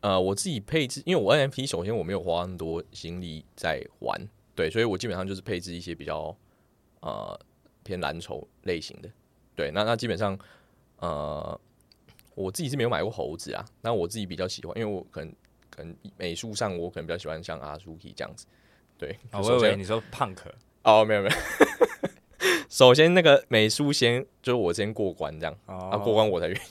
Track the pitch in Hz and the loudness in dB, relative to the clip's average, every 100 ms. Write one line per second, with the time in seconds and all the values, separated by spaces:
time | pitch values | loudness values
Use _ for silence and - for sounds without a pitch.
0 | 104 95 92 98 190 135 98 160 131 135 | 4 2 2 0 -2 -4 -2 -2 -2 -4
1 | - 180 98 147 135 131 135 - 92 113 | 0 2 4 4 4 0 -4 -4 -2 -2
2 | 85 98 87 85 90 90 82 82 - - | -2 -4 0 -2 -2 -6 -4 -4 -6 -12
3 | 82 90 87 78 - - 85 73 - _ | -10 -10 -10 -12 -16 -6 -4 -4 -6 _
4 | 58 - 104 _ _ - 80 113 117 92 | -6 -6 -8 _ _ -2 -2 2 0 0
5 | 117 90 95 95 - 92 90 87 87 82 | -4 -6 -6 -8 -6 -6 -6 -10 -10 -10
6 | 76 78 78 90 _ _ _ _ _ _ | -6 -6 -6 -12 _ _ _ _ _ _
7 | - 50 50 50 _ _ _ _ - 90 | -8 -8 -8 -12 _ _ _ _ -10 -6
8 | 76 80 - 64 - _ - 87 - - | -4 -6 -10 -12 -12 _ -4 -4 -6 -16
9 | - - _ _ _ - 73 82 107 117 | -20 -20 _ _ _ -6 -4 0 0 0
10 | 120 92 104 98 - - _ _ _ _ | -2 -2 -2 -4 -12 -20 _ _ _ _
11 | 90 73 73 76 78 - _ _ _ _ | -4 -4 -4 -6 -8 -12 _ _ _ _
12 | _ - _ - 95 95 151 139 120 92 | _ -20 _ -8 -6 -4 -4 0 0 0
13 | 95 113 64 85 - - 113 _ 113 113 | -2 -4 -8 -8 -8 -10 -10 _ -2 0
14 | 85 110 95 87 92 - 90 110 110 98 | -2 -4 -6 -4 -6 -6 -10 -6 -4 -6
15 | - - 78 - _ _ _ - 80 82 | -8 -12 -14 -16 _ _ _ -16 -16 -14
16 | - _ 90 85 113 104 110 87 85 - | -20 _ -8 -6 -8 -4 -4 -4 -6 -8
17 | 80 85 76 80 87 80 71 78 95 82 | -8 -8 -6 -10 -8 -10 -10 -12 -14 -18
18 | - - - - - _ _ _ _ _ | -18 -12 -12 -12 -20 _ _ _ _ _
19 | 71 - 113 101 101 123 110 98 95 113 | -12 -12 -10 -4 2 4 4 2 -2 -4
20 | - - 117 92 - - _ _ - 107 | -4 -6 -6 -6 -16 -20 _ _ 8 8
21 | 110 104 98 - - - - - 480 - | 8 4 2 0 -4 4 4 6 0 2
22 | - - _ - 381 339 - - 127 123 | -10 -10 _ -2 0 0 -2 8 10 10
23 | 160 180 160 139 - 113 110 - 147 - | 8 8 8 6 6 4 4 2 0 4
24 | 120 120 131 _ - 123 90 90 104 110 | 2 2 -4 _ 0 2 2 0 -2 -2
25 | 101 80 76 78 80 73 - 92 92 104 | -4 -2 -8 -6 -8 -8 -14 -10 -4 -2
26 | 104 107 107 90 82 95 - | 2 4 4 2 0 -4 -8